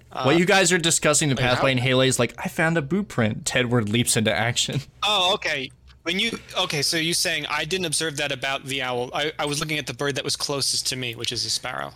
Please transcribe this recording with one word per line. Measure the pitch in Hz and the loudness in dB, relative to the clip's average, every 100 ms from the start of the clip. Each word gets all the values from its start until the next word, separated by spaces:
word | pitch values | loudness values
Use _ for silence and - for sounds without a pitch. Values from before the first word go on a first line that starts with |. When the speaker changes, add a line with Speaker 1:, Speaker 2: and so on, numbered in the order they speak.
| - | -12
Speaker 1:
Uh, | - | -2
Speaker 2:
While | 131 165 | 4 4
you | 185 | 6
guys | 196 180 | 6 6
are | 180 | 4
discussing | 160 - 156 147 151 | 2 2 4 4 2
the | 117 | 2
Speaker 1:
wait, | |
Speaker 2:
pathway, | 123 127 135 | 2 4 2
Speaker 1:
how | 127 | 2
Speaker 2:
and | |
Haley's | 131 127 131 123 | 2 4 4 2
like, | 120 - | 0 -2
"I | 185 | -6
found | - 160 165 | 0 0 2
a | |
boot | 139 190 202 | 0 -2 -2
print." | - 107 117 | 0 0 0
Tedward | - 131 120 123 104 | -2 0 2 2 2
leaps | 117 113 117 | 2 2 2
into | 107 | 2
action. | 95 117 123 - 143 - | 0 0 0 -2 -4 -6
<laughs> | - 208 | -6 -2
Speaker 1:
Oh, | 208 180 208 | 2 2 0
okay. | 170 147 127 - - - | -2 -4 -6 -14 -20 -12
When | 165 185 | -4 -2
you, | 226 208 - 226 | -2 -4 -8 -4
okay, | 185 151 | -2 0
so | 135 165 | 0 0
you're | 160 | 0
saying | 170 180 156 147 | 0 0 -2 -2
I | 147 | -4
didn't | 156 185 170 | -2 -2 -2
observe | 143 160 143 | -2 -2 -2
that | 143 | -4
about | 131 135 135 135 | -2 -2 -4 -4
the | 139 | -4
owl. | 127 123 123 | -2 -2 -4
I, | 151 151 - | -2 -4 -2
I | 147 | -2
was | 147 | -2
looking | 156 151 | -4 -4
at | 135 | -4
the | |
bird | 120 143 139 | -4 -2 -2
that | 135 | -4
was | - | -4
closest | - 139 - 135 - | -4 -2 -2 -2 -4
to | 127 | -4
me, | 123 117 | -6 -6
which | 117 | -6
is | 117 113 | -4 -4
a | |
sparrow. | - 123 135 - | -4 -6 -6 -8